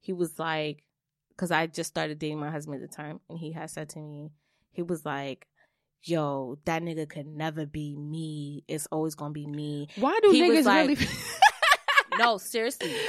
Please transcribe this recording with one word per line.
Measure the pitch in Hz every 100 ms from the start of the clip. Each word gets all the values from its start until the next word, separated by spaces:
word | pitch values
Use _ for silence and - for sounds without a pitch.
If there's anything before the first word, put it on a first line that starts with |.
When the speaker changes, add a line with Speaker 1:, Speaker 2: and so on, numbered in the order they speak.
Speaker 1:
he | -
was | 180 170 -
like, | 160 156 151 147 _ _ _ _ _ -
'cause | 180
I | 170 165
just | 156 165
started | 165 156 151
dating | 151 151
my | 147
husband | 156 151 139
at | 123
the | -
time, | 151 165 -
and | 165
he | 160
had | 160 160
said | - 151
to | 160
me, | 151 147 151 - _ _ _
he | -
was | 170 165
like, | 156 139 139 131 _ _ _ _ _ _
"Yo, | - 165 147 139 131 147
that | 175 165
nigga | 170 160 151
could | 156 147
never | 151 160 156 151
be | 151 147
me. | 143 147 160 156 151 143 147 -
It's | 151 -
always | 156 160
gonna | 156 147
be | 151 147
me." | 147 151 147 147 196
Speaker 2:
Why | 262 427
do | 415
Speaker 1:
He | 349 349
was | 320
Speaker 2:
niggas |
Speaker 1:
like, | 247 196 -
Speaker 2:
really | 285 -
<laughs> | - - - 807 - 605 571 - 554 - 247
Speaker 1:
No, | 240 202
seriously. | - 233 226 - - -